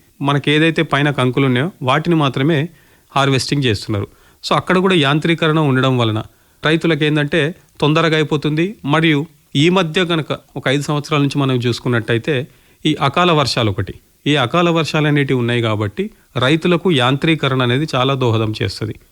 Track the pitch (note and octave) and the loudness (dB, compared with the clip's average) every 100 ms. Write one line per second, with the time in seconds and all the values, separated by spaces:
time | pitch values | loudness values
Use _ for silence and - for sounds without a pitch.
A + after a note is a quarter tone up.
0 | _ - C#3+ C#3+ D3 D3+ E3 E3 D#3 C#3 | _ -6 -2 0 2 2 2 0 0 0
1 | D3 C3+ B2+ C3 C3+ B2 E3+ - C3 D3 | 0 0 0 2 2 0 -2 -4 -2 0
2 | F3 D#3+ C#3 C#3 C#3+ D3+ E3 - _ _ | 2 0 0 0 0 0 -2 -8 _ _
3 | _ C#3 C#3 C3 - C#3+ B2+ G#2 - G2+ | _ 0 2 0 -2 0 0 -2 -4 -6
4 | - - _ _ - E3 - F#3 F#3+ F#3 | -6 -14 _ _ -2 -2 0 2 2 2
5 | C#3 D3+ E3 E3 D#3+ D#3 D3 C3 C3 B2+ | 2 0 0 0 0 2 2 2 2 2
6 | A2+ G#2+ - _ _ _ D3 D#3+ E3+ D3+ | 0 -2 -6 _ _ _ -2 0 0 0
7 | D3+ D3+ D3 E3+ C#3+ - _ - D3+ D#3+ | 0 0 0 0 -2 -6 _ -2 0 2
8 | E3 D#3 D3 D3 D3+ D#3 F#3 A#3 C#3 D#3 | 2 0 0 -2 -2 -2 -2 -4 -2 2
9 | E3 D3 D#3+ _ _ C#3 E3 F#3+ E3 F#3+ | 2 2 -2 _ _ 0 2 2 0 -2
10 | F3 E3 - C3+ _ C#3 C3+ C#3+ C#3 D3 | -2 -2 -4 -8 _ -6 -2 -2 -2 -4
11 | C#3+ D3+ C#3 C#3+ C3+ B2+ A#2+ A2+ C3 A#2 | -2 0 0 0 0 0 -2 -2 -2 -2
12 | A2 A#2 C3+ C3+ D#3 _ _ _ D#3 D3+ | -2 -2 -2 -4 -6 _ _ _ -4 0
13 | - F3+ F3+ D#3 C3+ C3 G#2+ F#2+ F#2+ - | 0 2 2 2 0 0 -2 -2 -6 -10
14 | _ _ - D3 A#2+ E3+ F3 E3 D3+ D#3 | _ _ -2 0 0 2 2 0 0 0
15 | D3+ D3 C#3 B2+ A#2 A#2+ A2+ G#2+ G#2 - | 2 2 0 0 0 0 0 -2 -4 -4
16 | G#3 - _ - B2+ D#3+ F#3 E3+ F#3+ C#3 | -8 -10 _ -2 0 2 2 0 2 2
17 | B2 C#3 E3 D#3 C#3 C3 A#2+ B2+ D#3+ C3 | 2 0 0 0 0 0 0 0 -2 -2
18 | B2+ C3 B2 A2+ A2 G#2+ G#2 - G#2+ - | 0 0 0 0 -2 -4 -6 -6 -8 -10
19 | _ | _